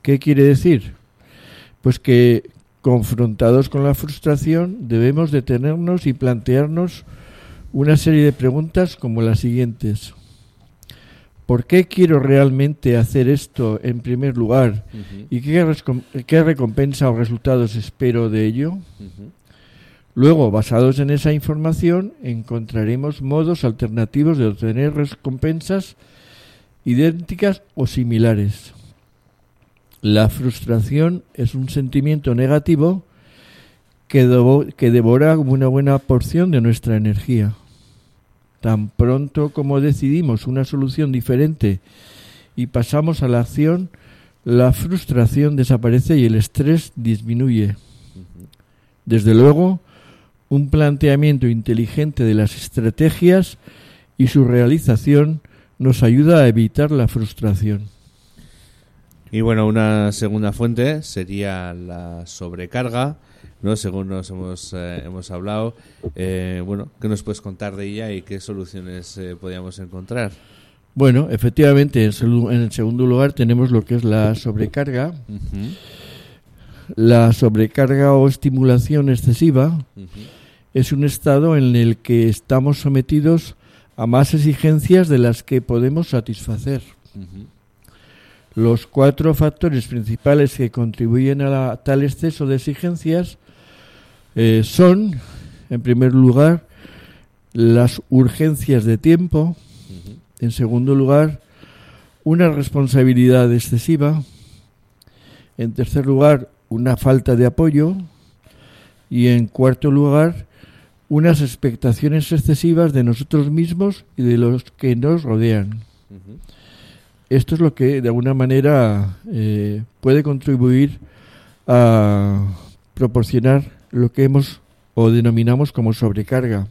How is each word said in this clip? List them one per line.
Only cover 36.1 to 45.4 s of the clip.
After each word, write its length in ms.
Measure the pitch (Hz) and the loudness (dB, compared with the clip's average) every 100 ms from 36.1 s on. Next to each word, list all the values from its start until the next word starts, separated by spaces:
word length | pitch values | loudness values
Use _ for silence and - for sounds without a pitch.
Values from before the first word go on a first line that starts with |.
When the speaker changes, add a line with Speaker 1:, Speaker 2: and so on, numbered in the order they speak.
| 127 - 165 180 | 0 0 -2 0
Speaker 1:
de 100 | 143 | 2
nuestra 340 | 117 110 117 110 | 2 0 -2 -2
energía. 580 | 107 101 - 120 104 107 _ _ _ _ _ _ _ _ _ _ | 0 -2 -2 -2 -2 -6 _ _ _ _ _ _ _ _ _ _
Tan 280 | 113 107 104 | -4 -2 -4
pronto 600 | - 120 135 143 - 147 | -2 0 0 -4 -4 -4
como 320 | 151 139 139 | -4 -2 0
decidimos 640 | 143 139 139 156 156 110 127 | 0 -2 -2 -2 0 -2 -4
una 160 | 131 | -6
solución 480 | 131 143 135 131 147 | -4 -4 -4 -4 -4
diferente 720 | 127 113 127 151 156 104 95 _ _ - - - - _ - | -4 -2 0 0 0 -2 -2 _ _ -20 -20 -20 -20 _ -10
y 120 | 123 | -6
pasamos 540 | 123 117 147 160 160 | -4 -2 -2 -2 -2
a 60 | 127 | -2
la 140 | 120 | -2
acción, 480 | 117 151 151 180 185 _ _ _ _ _ | -2 -2 0 0 -6 _ _ _ _ _
la 280 | 123 120 123 | 0 2 4
frustración 840 | - 165 180 - 123 113 143 | 2 -2 -6 -2 0 2 2